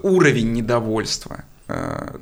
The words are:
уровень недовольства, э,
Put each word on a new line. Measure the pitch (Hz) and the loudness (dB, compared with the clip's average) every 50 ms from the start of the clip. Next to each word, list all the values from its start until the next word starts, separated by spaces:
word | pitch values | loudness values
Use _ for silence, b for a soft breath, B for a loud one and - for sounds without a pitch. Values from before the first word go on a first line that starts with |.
| - | 2
уровень | 196 190 180 165 151 120 120 110 113 117 | 2 4 6 6 6 4 4 2 0 0
недовольства, | 117 113 110 120 120 110 110 107 110 117 - - - - - - - - - - _ _ - | -2 0 0 0 0 0 0 -2 -2 -2 -2 -6 -6 -8 -12 -14 -16 -16 -20 -20 _ _ -8
э, | - - - - 50 - - - - - | -8 -6 -6 -6 -6 -8 -8 -10 -12 -10